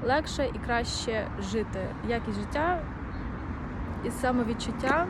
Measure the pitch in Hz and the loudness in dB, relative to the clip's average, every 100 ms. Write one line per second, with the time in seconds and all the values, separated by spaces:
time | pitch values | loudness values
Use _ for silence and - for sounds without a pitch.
0 | 233 285 302 - 262 - - 233 233 - | 4 4 2 0 0 0 0 2 2 -2
1 | - 220 190 - 196 220 202 196 185 - | 0 0 0 -4 0 0 0 -2 -4 -2
2 | 208 233 233 202 202 285 320 349 - - | 0 0 0 -2 -2 2 2 2 -2 -6
3 | - - - - - - - - - - | -6 -4 -4 -4 -4 -4 -4 -4 -4 -2
4 | 240 233 254 247 226 233 - - 262 294 | -2 0 2 4 2 0 -2 -2 2 4
5 | 359 | 2